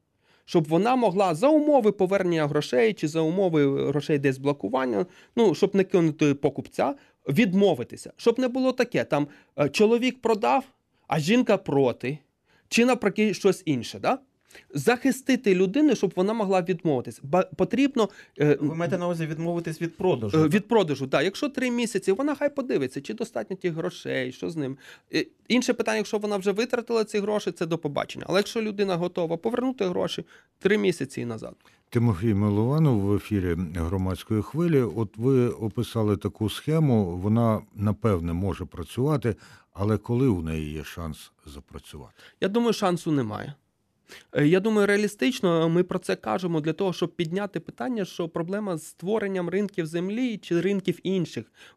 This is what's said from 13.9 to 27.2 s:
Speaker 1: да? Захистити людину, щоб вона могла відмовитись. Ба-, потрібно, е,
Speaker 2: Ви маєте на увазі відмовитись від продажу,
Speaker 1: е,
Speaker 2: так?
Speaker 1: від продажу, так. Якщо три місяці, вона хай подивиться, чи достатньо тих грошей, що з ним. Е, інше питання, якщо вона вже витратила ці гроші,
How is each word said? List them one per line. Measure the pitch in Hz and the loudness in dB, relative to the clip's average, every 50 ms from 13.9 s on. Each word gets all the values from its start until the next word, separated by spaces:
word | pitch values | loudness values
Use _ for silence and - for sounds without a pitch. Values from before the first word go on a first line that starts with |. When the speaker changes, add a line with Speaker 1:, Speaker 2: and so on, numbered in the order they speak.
| - 101 | -8 -4
Speaker 1:
да? | 107 156 247 277 - _ _ _ _ _ - - - - - | -2 -2 -2 -4 -6 _ _ _ _ _ -20 -20 -16 -12 -10
Захистити | 143 135 220 247 240 - 269 - - - - 262 247 - 208 185 | -2 0 0 2 2 2 0 0 0 0 0 0 2 2 2 4
людину, | 180 190 190 196 285 302 294 226 | 4 2 2 2 4 4 4 4
щоб | - - 180 - | 2 0 -2 0
вона | 180 185 202 | 0 -2 0
могла | 220 233 208 190 196 185 | 0 -2 0 0 0 0
відмовитись. | 175 180 185 170 - 165 143 123 113 123 110 - | 0 0 -2 -2 0 0 0 0 -2 -6 -10 -14
Ба-, | - 135 160 180 185 - - | -4 0 0 0 0 0 -2
потрібно, | - 185 185 - 240 277 269 - 240 214 190 - - - _ _ - | -2 -2 0 2 2 2 2 2 0 0 0 -2 -8 -20 _ _ 0
е, | 143 151 143 - | 2 2 4 2
Speaker 2:
Ви | 147 147 160 | 0 -2 -2
маєте | 165 170 151 190 175 | -2 -2 -2 -2 -2
на | 175 | -2
увазі | 175 175 165 160 | -2 -2 -4 -4
відмовитись | 147 160 151 165 170 175 170 165 160 156 - | -6 -6 -4 -4 -4 -4 -4 -4 -6 -6 -6
від | 170 165 - | -6 -6 -4
продажу, | - 190 185 156 123 110 101 107 156 | -2 0 0 0 0 0 2 4 4
Speaker 1:
е, | |
Speaker 2:
так? | 160 151 | 4 4
Speaker 1:
від | 160 208 202 - | 4 2 2 2
продажу, | 233 220 190 151 139 139 135 | 2 2 2 2 -2 -4 -2
так. | 131 - 139 147 | 0 0 0 0
Якщо | 190 - - 294 285 | 0 -2 -2 -4 -4
три | 285 - 254 247 | -2 -2 -2 -2
місяці, | 240 240 240 240 - 185 - 190 | 0 0 -2 -2 -2 -2 0 0
вона | 196 240 277 302 285 | 0 0 0 -2 -2
хай | - 294 285 285 | -2 -2 -4 -2
подивиться, | 285 247 262 247 165 135 127 - 139 | -4 -4 -2 -2 -2 -2 -4 -6 -8
чи | 135 - 214 | -10 -8 -8
достатньо | 226 233 - - - 208 - 190 | -8 -8 -8 -8 -8 -8 -8 -6
тих | 185 - 180 156 | -6 -4 -4 -4
грошей, | 160 170 180 170 - - 135 135 135 127 127 | -4 -6 -6 -8 -8 -8 -6 -4 -4 -4 -6
що | 127 - 180 180 | -8 -8 -8 -8
з | 165 | -6
ним. | 160 143 127 139 - - - - - _ _ - | -6 -6 -6 -8 -10 -16 -20 -20 -20 _ _ -4
Е, | 156 - - _ _ _ - | -4 -4 -4 _ _ _ 0
інше | 208 247 240 - | 0 2 2 2
питання, | 240 - 220 233 220 | 0 0 -2 -2 -2
якщо | 220 202 - - 208 | -2 -2 -2 -4 -4
вона | 208 214 208 | -2 -2 -4
вже | 196 180 202 | -2 -2 -2
витратила | 190 202 240 240 - 240 233 - 233 226 214 | -2 -2 -2 -2 -4 -4 -4 -2 -2 -2 0
ці | - - | -2 -2
гроші, | 208 | -4